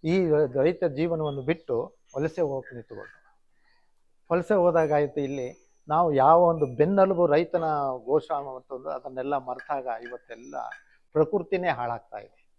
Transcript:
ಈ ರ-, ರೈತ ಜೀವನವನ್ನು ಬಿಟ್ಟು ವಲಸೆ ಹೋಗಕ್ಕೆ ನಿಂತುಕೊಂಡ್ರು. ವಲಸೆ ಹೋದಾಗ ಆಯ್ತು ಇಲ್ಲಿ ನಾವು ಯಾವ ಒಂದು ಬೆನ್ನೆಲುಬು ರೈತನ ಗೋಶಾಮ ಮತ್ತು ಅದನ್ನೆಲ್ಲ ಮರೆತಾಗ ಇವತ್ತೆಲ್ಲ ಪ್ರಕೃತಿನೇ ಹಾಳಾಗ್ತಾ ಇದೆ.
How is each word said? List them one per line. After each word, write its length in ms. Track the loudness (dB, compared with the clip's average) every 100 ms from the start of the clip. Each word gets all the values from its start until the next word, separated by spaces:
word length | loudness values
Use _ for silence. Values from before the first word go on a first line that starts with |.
ಈ 260 | 0 0 2
ರ-, 280 | 2 2 2
ರೈತ 260 | 0 2
ಜೀವನವನ್ನು 580 | -4 -2 -2 -2 -4 -4
ಬಿಟ್ಟು 560 | -4 -4 -2 -4 -4 _ _ -6
ವಲಸೆ 240 | -6 -2
ಹೋಗಕ್ಕೆ 340 | -4 -4 -10 -18
ನಿಂತುಕೊಂಡ್ರು. 640 | -16 -16 -18 -20 _ _ _ _ _ _ _ _ _ _ _
ವಲಸೆ 220 | -4 2
ಹೋದಾಗ 400 | 4 4 4 2
ಆಯ್ತು 260 | 2 0 -2
ಇಲ್ಲಿ 440 | -4 -6 -8 -12 _ _ -2
ನಾವು 260 | 0 2
ಯಾವ 300 | 4 6 8
ಒಂದು 220 | 6 2 -2
ಬೆನ್ನೆಲುಬು 600 | 2 2 4 4 4 4
ರೈತನ 380 | 2 2 -2 -2 -2 -2 -6 0
ಗೋಶಾಮ 400 | 0 0 -8 -8
ಮತ್ತು 440 | -14 _ -12 -8
ಅದನ್ನೆಲ್ಲ 480 | -10 -10 -8 -4 -4
ಮರೆತಾಗ 500 | -4 -12 -8 -8 -6 -8
ಇವತ್ತೆಲ್ಲ 520 | -10 -16 _ -20 -14 -12 -12 -14 _ _ _
ಪ್ರಕೃತಿನೇ 560 | 0 2 0 -2 -2 -2
ಹಾಳಾಗ್ತಾ 480 | -2 -4 -6 _ -16
ಇದೆ. 320 | -16 _ _